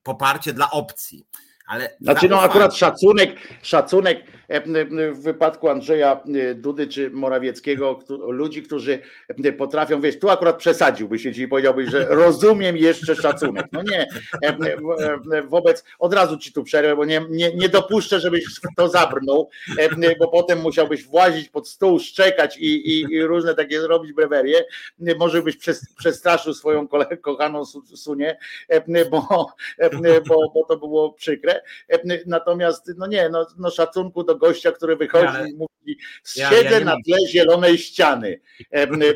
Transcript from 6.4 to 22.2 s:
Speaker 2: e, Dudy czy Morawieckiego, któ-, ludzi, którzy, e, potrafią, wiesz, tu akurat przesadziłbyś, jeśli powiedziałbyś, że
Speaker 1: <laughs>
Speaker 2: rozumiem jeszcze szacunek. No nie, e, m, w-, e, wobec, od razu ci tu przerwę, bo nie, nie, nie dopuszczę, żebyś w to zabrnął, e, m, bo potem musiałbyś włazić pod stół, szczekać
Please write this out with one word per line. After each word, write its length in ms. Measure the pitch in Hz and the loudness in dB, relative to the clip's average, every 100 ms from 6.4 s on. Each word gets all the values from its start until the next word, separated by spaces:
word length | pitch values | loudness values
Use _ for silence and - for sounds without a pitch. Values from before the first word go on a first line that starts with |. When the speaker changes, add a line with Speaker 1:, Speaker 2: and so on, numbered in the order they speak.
| 127 | -2
Speaker 2:
e, 40 | 120 | -4
Dudy 320 | 139 143 143 | -6 -6 -6
czy 220 | 139 135 | -6 -8
Morawieckiego, 840 | 131 135 131 127 117 147 139 139 127 | -6 -4 -2 -4 -6 -6 -2 -2 -4
któ-, 360 | - 139 98 | -10 -12 -8
ludzi, 320 | 127 151 151 | -6 -6 -8
którzy, 360 | 147 147 120 131 - - - - | -10 -8 -6 -6 -8 -20 -16 -4
e, 80 | 139 | -4
potrafią, 480 | 143 139 151 147 147 | -2 -4 -4 -2 0
wiesz, 180 | 147 - | -2 0
tu 100 | 196 | 0
akurat 280 | 185 170 165 | 2 2 2
przesadziłbyś, 680 | 170 - 139 - 104 113 127 | 0 2 2 0 -4 -6 -6
jeśli 220 | 113 127 | -8 -4
powiedziałbyś, 420 | 139 135 131 123 | 0 2 2 0
że 160 | 135 131 | -2 0
Speaker 1:
<laughs> 140 | 151 175 | 4 4
Speaker 2:
rozumiem 520 | 151 208 208 190 170 | 6 4 4 2 2
jeszcze 380 | 160 160 160 151 | 2 2 -2 0
szacunek. 500 | 156 143 143 104 - | 0 0 -4 -4 -8
No 100 | 156 | -8
nie, 180 | 202 185 | -4 -4
e, 60 | 147 - - 165 | -4 -8 -12 -4
m, 160 | 147 147 | -2 -2
w-, 720 | 156 147 156 160 151 143 139 | -4 -4 -4 -4 -2 -4 -4
e, 80 | 156 | -4
wobec, 420 | 135 170 170 165 - - | 0 2 4 2 -2 -4
od 140 | 175 | 0
razu 240 | 196 175 151 | 2 2 0
ci 160 | - | -8
tu 100 | 147 | -10
przerwę, 320 | - 151 151 147 | -2 0 2 2
bo 100 | 151 | 0
nie, 200 | 156 160 | -2 -2
nie, 260 | 160 170 175 | -2 -2 0
nie 140 | 185 | 2
dopuszczę, 500 | 185 - 214 - 190 | 2 2 0 0 -2
żebyś 260 | 175 170 165 | 0 -2 -4
w 300 | - - - | -10 -8 0
to 140 | 175 | 2
zabrnął, 600 | 175 160 139 135 147 156 - - - | 2 2 0 0 0 -2 -8 -8 0
e, 40 | |
m, 180 | 156 160 165 165 | 0 2 2 2
bo 80 | 165 | 2
potem 340 | 170 175 165 | 2 2 0
musiałbyś 420 | 160 160 151 147 | 0 0 0 -2
włazić 460 | 131 160 185 160 143 | 0 4 4 2 -6
pod 200 | 151 - | -10 -10
stół, 300 | - 190 170 | -2 2 2
szczekać 580 | 175 - | 0 2